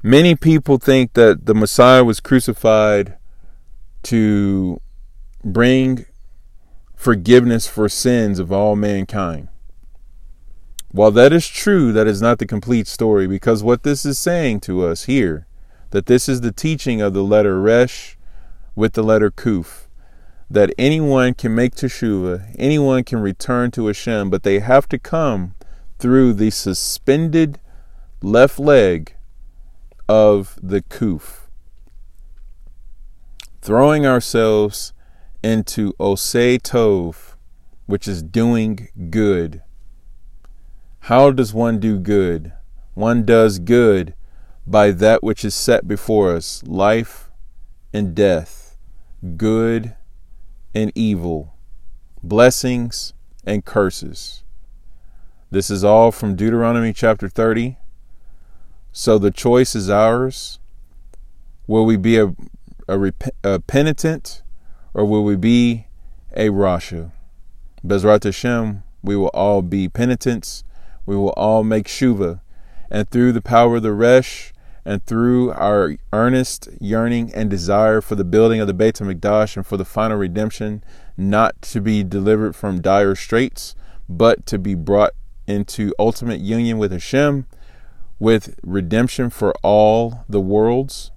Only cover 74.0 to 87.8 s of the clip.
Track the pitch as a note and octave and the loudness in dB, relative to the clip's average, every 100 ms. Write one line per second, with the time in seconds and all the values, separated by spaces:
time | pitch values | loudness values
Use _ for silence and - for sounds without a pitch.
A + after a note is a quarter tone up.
74 | A#2 B2+ B2+ - - - - - - G2+ | 6 4 4 -12 -16 -20 -20 -14 -8 -6
75 | - A2+ A#2+ B2 B2 - G2+ G#2 F2 D2 | -4 -2 2 2 0 -2 0 2 0 -4
76 | - G#2 A#2+ B2+ B2+ - - - G2+ A2 | -6 0 2 2 -2 -8 -14 -12 -4 -2
77 | A#2 A#2+ A#2 - G#2+ F#2+ E2+ G2+ A2 A2 | -2 -2 -4 -4 -4 -2 0 2 4 2
78 | - G2+ F2+ G#2+ A2+ A2+ G2+ F#2 A2 - | -2 -4 0 4 4 2 -2 0 0 0
79 | G2+ F2+ G2+ G#2+ G#2+ - F#2+ G2+ F#2 - | -8 -4 0 0 0 -4 -8 -6 -6 -4
80 | A2 G#2+ F#2+ F2+ A2 - G#2+ G#2+ - - | -2 -2 -4 -4 -6 -6 -8 -8 -14 -16
81 | - - G2 G#2 A2+ - - A#2 G2+ G#2+ | -16 -6 -2 0 0 -4 -10 -4 -2 -2
82 | F#2+ G2 G2 G#2+ G#2+ - G#2 F#2 F2+ G2+ | -2 -2 0 0 -2 -6 -6 -4 0 2
83 | G2+ F#2+ - A2+ C3 - - - - - | 2 -2 -2 -2 -2 -6 -14 -14 -14 -14
84 | - E2+ A2+ - - G#2 F#2+ F#2 D#2+ G2+ | -12 2 2 2 -2 -6 -4 -4 0 2
85 | G#2 - - - - G2+ G2+ - G#2 - | 2 0 -18 -16 -6 -6 -4 -6 -4 0
86 | A2 A2 A#2+ F#2+ G2 A2+ A#2 A2 G#2 F2+ | 0 0 -6 -6 -4 -2 -2 -2 -4 -4
87 | - C3+ D3 C#3+ - - - - | -2 0 2 0 -8 -18 -20 -20